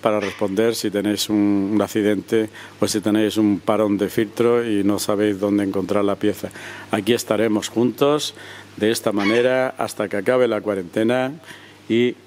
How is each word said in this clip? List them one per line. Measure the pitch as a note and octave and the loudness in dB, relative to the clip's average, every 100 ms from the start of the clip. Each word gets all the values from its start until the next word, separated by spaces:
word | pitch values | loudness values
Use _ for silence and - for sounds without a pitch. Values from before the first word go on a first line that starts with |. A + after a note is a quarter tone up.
para | A2+ G#2+ | 0 0
responder | G2+ - G#2 F#2+ A2+ | -2 -4 -4 0 0
si | A2 A2 | 0 -2
tenéis | G2 G2+ G2+ - | -2 0 -2 0
un, | G#2 G2+ G2+ G2 | 2 2 2 0
un | G#2+ | 0
accidente | G2+ A2+ G#2 G2+ F#2+ A2+ A2 - - - | 0 2 0 0 0 0 -2 -8 -20 -4
o | G#2 | -2
si | A2 | 0
tenéis | G2 G#2+ G#2+ G2+ | 2 2 2 2
un | G#2+ G2 | 2 2
parón | - G#2 G#2+ G2+ | 0 2 2 2
de | G2 | 0
filtro | - G#2+ - A#2 A#2+ A#2 | 0 -2 0 2 2 0
y | G#2 | 0
no | G2+ G2+ | 2 0
sabéis | - G#2 G#2 G2 | 0 0 0 2
dónde | G2+ G2+ G2 | 2 2 0
encontrar | F#2+ F2+ G2+ G2+ | -2 -2 0 0
la | G2 | 0
pieza. | G#2 F#2+ G2 - - - - | -2 -2 -8 -12 -16 -16 -6
Aquí | G#2+ G2+ | -4 0
estaremos | A#2 - G#2+ A2 G#2+ - | 0 2 0 2 0 -2
juntos | - A#2+ A2+ C#3+ D3 C#3+ - - - - - | 0 0 2 2 2 -2 -10 -18 -20 -20 -2
de | G#2+ | 0
esta | A#2 - | 0 -2
manera | G#2 G2+ A#2 B2 C3 C3 - | 0 0 2 2 2 -2 -4
hasta | A2+ - G#2 | -8 -4 -4
que | G#2 | -2
acabe | G2 B2+ B2 | 0 2 2
la | G#2+ | 0
cuarentena | G2 G2+ F2 A2 A2+ B2 B2+ D#3 - - - - - | -2 -4 -4 -2 0 0 -2 -6 -16 -20 -20 -20 -2
y | A2+ B2 A#2+ | 0 0 -2